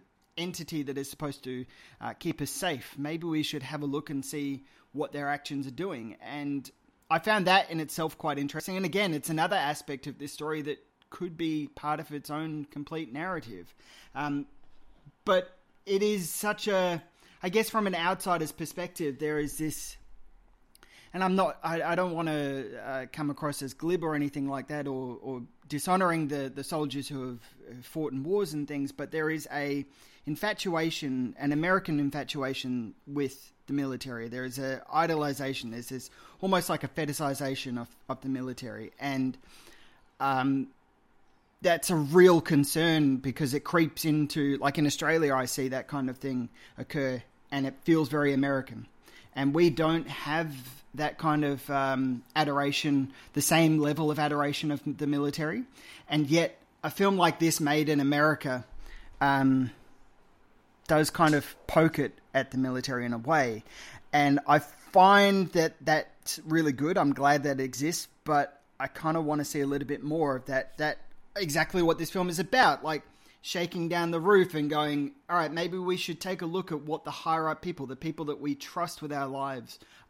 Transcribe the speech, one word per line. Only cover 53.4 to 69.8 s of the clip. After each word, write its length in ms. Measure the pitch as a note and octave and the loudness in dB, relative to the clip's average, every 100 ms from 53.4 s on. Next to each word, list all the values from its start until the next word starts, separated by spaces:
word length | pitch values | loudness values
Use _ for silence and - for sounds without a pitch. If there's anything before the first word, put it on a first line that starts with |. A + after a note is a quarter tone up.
same 380 | - D#3+ E3 D#3 | 4 6 6 6
level 320 | D3 D3+ D3+ | 2 2 0
of 80 | D3+ | 0
adoration 520 | D3 D3 C#3+ C#3 D#3 | 0 0 0 0 -2
of 100 | C#3+ D3+ | -2 -4
the 220 | C3 D3 | -4 0
military. 560 | C#3+ C#3+ D3+ D3+ G#3+ B3 - - - - | 0 0 -2 -4 -4 -8 -16 -20 -20 -2
And 200 | D3+ C#3 | 0 4
yet 300 | E3 D#3+ - _ _ | 4 2 -2 _ _
a 60 | D3+ | -8
film 280 | - G3 G3 | 2 2 6
like 220 | E3+ - | 4 4
this 200 | E3 - | 2 2
made 300 | D#3 D3+ D3+ | 2 2 2
in 100 | C#3+ | 2
America, 640 | C#3 D3 D3+ D3 C#3+ B2+ - - - - - - | 4 4 4 2 -2 -4 -6 -14 -14 -16 -18 0
um, 520 | C#3 C#3 C3+ C3 B2 - - - - _ _ _ _ _ _ _ - | 2 4 4 4 0 -6 -20 -20 -20 _ _ _ _ _ _ _ 2
does 220 | D#3 C#3+ | 2 2
kind 260 | - D#3+ D3 | 4 4 4
of 200 | - - - | 0 -12 0
poke 320 | D#3+ D#3+ D3+ | 4 4 2
it 140 | B2+ - _ | -2 -6 _
at 180 | C3+ C3 | -2 0
the 60 | C3 | -2
military 460 | C3 B2+ B2+ B2 | -2 -2 -4 -4
in 80 | B2 | -2
a 60 | A#2 | -4
way. 460 | B2 D#3+ B2+ A2 - - - - - | 2 2 2 -2 -10 -18 -18 -20 0
And 260 | D3 C#3+ C#3+ - | 4 6 4 6
I 120 | D3 | 4
find 920 | - - - F#3+ F#3+ G3+ G3+ G3 F3+ | 4 -14 4 8 10 10 8 4 2
that 220 | F3 D#3+ - | 2 2 0
that's 580 | C3+ D#3 - - - - D#3 | 0 0 0 -12 -10 -8 0
really 260 | D#3+ D#3 | 2 4
good. 260 | B2 D3+ F#3 | 2 2 4
I'm 160 | C#3+ | 2
glad 300 | C3 C#3+ D3 | 4 4 4
that 160 | C#3+ C3+ | 2 0
it 40 | |
exists, 440 | C3 B2+ D3+ E3+ - _ | -2 -2 -2 -2 -8 _
but 380 | - D3 C#3+ - _ - | 2 2 2 -6 _ -10
I 80 | C3+ | -8
kinda 320 | - E3 E3 | -4 -2 0
wanna 240 | D3+ D3+ | 0 -2
see 160 | D3 D3+ | -2 -2
a 80 | C#3 | -2
little 200 | C#3 | -2